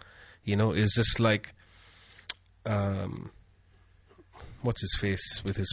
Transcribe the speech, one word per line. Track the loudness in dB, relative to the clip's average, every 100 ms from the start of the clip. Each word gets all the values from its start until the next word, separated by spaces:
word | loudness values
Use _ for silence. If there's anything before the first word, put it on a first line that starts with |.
| -20 -20 -20 -12
You | -2 0
know, | 2
it's | 4 4
just | 4 4 4
like, | 4 2 -2 -20 -20 -20 -20 -20 -20 -16 -10 -10 _ _ -4
um, | -2 -2 -4 -6 -10 -14 -18 -20 _ _ _ _ _ _ -20 -20 -20 -20 -8
what's | -4 -2
his | 0 0
face | 0 -2 -2 -4
with | -4 -4
his | -2